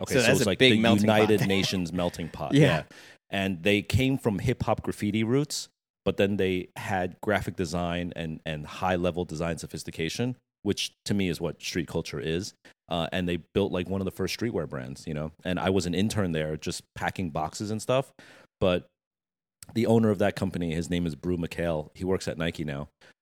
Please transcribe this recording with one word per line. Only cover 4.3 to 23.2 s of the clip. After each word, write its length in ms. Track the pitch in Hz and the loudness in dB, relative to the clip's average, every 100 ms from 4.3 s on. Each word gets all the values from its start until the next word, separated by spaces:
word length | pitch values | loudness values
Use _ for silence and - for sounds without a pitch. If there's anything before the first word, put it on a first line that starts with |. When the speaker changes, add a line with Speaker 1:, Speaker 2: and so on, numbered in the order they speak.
| 95 | 0
Speaker 1:
hip 240 | 123 117 | 0 0
hop 200 | - 107 | 0 -2
graffiti 400 | - - 104 110 | -2 -2 0 0
roots, 460 | 110 139 151 - - _ _ _ 98 | 2 0 0 -6 -10 _ _ _ -2
but 120 | 92 | 2
then 180 | 98 101 | 2 2
they 300 | 95 90 - - | 0 0 -4 -10
had 400 | 110 95 92 - | -4 -2 -2 -4
graphic 320 | 107 98 - - | -2 0 -2 -4
design 560 | 85 87 87 87 87 - | -4 -2 -2 -2 -4 -6
and, 260 | 82 78 80 | -8 -6 -6
and 200 | 78 76 | -6 -8
high 300 | - 92 90 | -4 0 2
level 260 | 90 85 87 | 2 0 -4
design 320 | 78 85 80 | -4 -4 -4
sophistication, 800 | 76 80 - 82 80 - 123 123 _ _ | -8 -12 -10 -6 -4 -2 -4 -6 _ _
which 280 | 104 95 - - - | -4 -2 -4 -8 -2
to 80 | |
me 160 | 104 95 | 0 0
is 100 | 78 | 0
what 220 | 85 - | -4 -6
street 260 | - 90 73 | -6 -4 -2
culture 320 | 85 - 73 | -4 -4 -6
is. 340 | 76 85 104 - - _ - | -4 -4 -6 -12 -20 _ -6
Uh, 180 | 87 80 | -4 -2
and 140 | 92 87 | -2 -2
they 80 | 87 - | -4 -2
built, 180 | 101 98 | 0 0
like, 160 | 92 87 | -2 -4
one 140 | 98 | -4
of 40 | 92 | -4
the 60 | |
first 260 | - 92 - | -4 -6 -4
streetwear 320 | 117 95 73 | -4 -4 -4
brands, 380 | 67 64 67 - | -8 -10 -12 -8
you 60 | |
know? 180 | 76 78 - 90 | -6 -6 -8 -6
And 120 | 90 | -2
I 120 | 95 | 2
was 160 | 95 87 | 2 2
an 100 | 85 | 0
intern 380 | 107 110 92 | 0 0 0
there 240 | 80 78 78 | -2 -2 -4
just 260 | 90 - - - | -6 -8 -12 -6
packing 340 | 90 - 87 | -4 -2 -4
boxes 400 | 76 78 - 104 | -4 -6 -6 -6
and 100 | 107 | -6
stuff. 300 | - 127 - - - - _ _ | 0 0 0 -10 -20 -20 _ _
But 260 | 95 90 - _ _ _ _ _ _ _ - | 2 2 -2 _ _ _ _ _ _ _ -6
the 120 | 113 113 | 0 4
owner 220 | 117 110 | 6 6
of 100 | 95 | 4
that 160 | 101 - | 2 0
company, 380 | 95 87 85 80 | -4 -2 -2 -2
his 140 | 80 | -2
name 180 | 87 85 | -2 -2
is 80 | 73 | -4
Brew 220 | 87 87 | -2 -2
McHale. 520 | 82 - 85 78 76 - | -4 -2 -2 -2 -6 -6
He 80 | |
works 240 | 92 92 - | -2 -2 -2
at 100 | - | -4
Nike 280 | 82 - 76 | -4 -4 -6
now. 240 | 71 73 _ - _ | -6 -10 _ -20 _